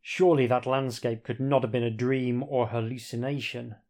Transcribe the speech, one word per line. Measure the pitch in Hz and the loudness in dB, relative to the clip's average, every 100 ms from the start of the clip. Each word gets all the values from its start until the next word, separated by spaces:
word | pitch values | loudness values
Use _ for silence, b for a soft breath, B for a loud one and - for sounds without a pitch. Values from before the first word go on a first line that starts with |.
Surely | - - 185 156 127 | -10 4 6 6 4
that | 123 127 | 2 2
landscape | 131 135 117 123 113 | 0 -2 -4 -4 -4
could | - 120 | -6 -4
not | 135 139 | 2 2
have | 117 | 2
been | 120 | 0
a | 117 | -2
dream | 110 123 135 127 123 135 | 0 0 0 0 -2 -2
or | 135 117 | 0 0
hallucination. | 117 113 127 117 117 127 143 120 123 120 110 _ | -2 -4 -8 -8 -6 -4 -4 -6 -10 -12 -14 _